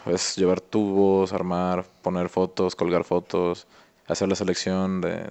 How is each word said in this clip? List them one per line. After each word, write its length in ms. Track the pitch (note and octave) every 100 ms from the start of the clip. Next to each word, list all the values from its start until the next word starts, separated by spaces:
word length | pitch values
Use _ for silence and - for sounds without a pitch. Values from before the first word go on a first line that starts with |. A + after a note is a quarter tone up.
| E2+
es 280 | F2+ -
llevar 240 | - F2+ F#2
tubos, 720 | - A2 G2+ G2 G2 F#2+ F#2
armar, 500 | G2 F2+ F2+ F2+ F2+ - _
poner 300 | F#2 F2+ F2+
fotos, 440 | F#2+ F#2 - F#2
colgar 300 | - F2 F2
fotos, 640 | - F2 - F2+ F2 F2 - - _ _ -
hacer 200 | E2 G2
la 100 | F#2+
selección 680 | F#2 F2+ F#2 F#2 F#2+ F#2
de, 220 | F2 F2 -